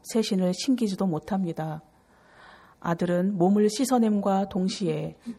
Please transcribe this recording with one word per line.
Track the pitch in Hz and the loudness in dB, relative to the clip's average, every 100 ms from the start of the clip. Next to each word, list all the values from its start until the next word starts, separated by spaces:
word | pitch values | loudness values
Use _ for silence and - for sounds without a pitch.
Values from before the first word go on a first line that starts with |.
새 | - 226 | -6 -2
신을 | 220 190 180 185 | 0 0 0 0
신기지도 | - 240 214 190 190 | 0 0 0 0 -2
못합니다. | 156 - 196 175 160 156 156 - _ _ _ _ - - - - _ | -2 -2 -2 -2 -4 -8 -8 -14 _ _ _ _ -20 -20 -20 -20 _
아들은 | 175 170 175 175 190 196 | -4 -2 0 2 2 2
몸을 | 175 208 208 | 4 4 4
씻어냄과 | 208 254 247 226 208 202 190 196 | 2 2 2 4 2 2 0 0
동시에 | 190 185 - 175 156 156 - 233 | -2 -2 -2 -4 -4 -6 -10 -14